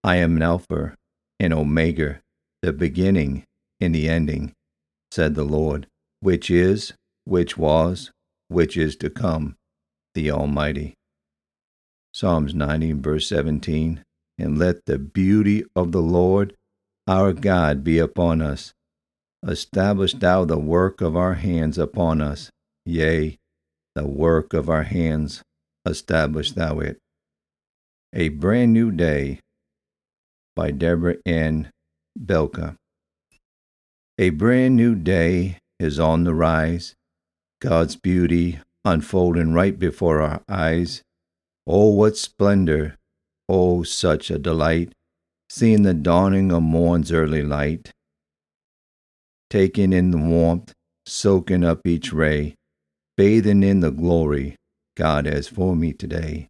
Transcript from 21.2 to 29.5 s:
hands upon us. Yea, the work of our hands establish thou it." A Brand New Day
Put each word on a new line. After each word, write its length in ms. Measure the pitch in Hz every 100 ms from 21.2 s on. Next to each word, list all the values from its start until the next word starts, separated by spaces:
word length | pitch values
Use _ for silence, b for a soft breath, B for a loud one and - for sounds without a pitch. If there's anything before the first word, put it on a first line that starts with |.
| 90
hands 420 | 87 90 85 78 78
upon 460 | 80 - 85 78
us. 280 | 76 73 - _ _ _
Yea, 540 | - 82 78 80 78 76 _ _ _ _ _
the 120 | - 73
work 480 | 69 82 82 78
of 160 | 80 73
our 140 | 80
hands 580 | 76 92 82 78 73 - _ _ _ _
establish 680 | - 76 - 80 76 76 76
thou 260 | - 82 78
it." 200 | 76 - _ _ _ _ _ _ _ _ _ _ _
A 160 | - 80
Brand 440 | 73 85 117 120
New 180 | 113 113
Day 500 | 87 85 73 69 76 _